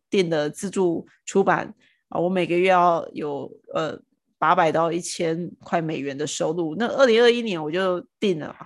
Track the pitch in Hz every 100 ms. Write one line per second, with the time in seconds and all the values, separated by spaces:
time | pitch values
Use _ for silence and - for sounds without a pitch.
0 | _ 202 170 160 147 - 202 196 180 165
1 | - _ - 196 190 165 - - _ _
2 | _ 165 175 185 165 175 185 180 175 170
3 | - - 151 143 131 - - - 160 -
4 | _ _ _ - 156 180 160 151 165 165
5 | 170 - 165 165 170 - - 175 160 139
6 | 139 135 147 - 160 170 160 165 233 -
7 | 269 226 240 240 226 170 151 175 190 180
8 | - _ 214 160 139 -